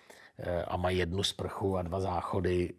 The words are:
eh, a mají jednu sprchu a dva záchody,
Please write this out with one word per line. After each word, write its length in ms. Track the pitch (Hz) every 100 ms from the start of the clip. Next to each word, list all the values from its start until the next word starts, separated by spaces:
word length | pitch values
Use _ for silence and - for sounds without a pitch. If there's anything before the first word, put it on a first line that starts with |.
| - - - -
eh, 240 | 90 87
a 140 | - 92
mají 200 | 90 92
jednu 260 | 85 95
sprchu 540 | 101 - 92 - 98 95
a 40 |
dva 180 | 85 95
záchody, 760 | 95 90 - 98 92 90 90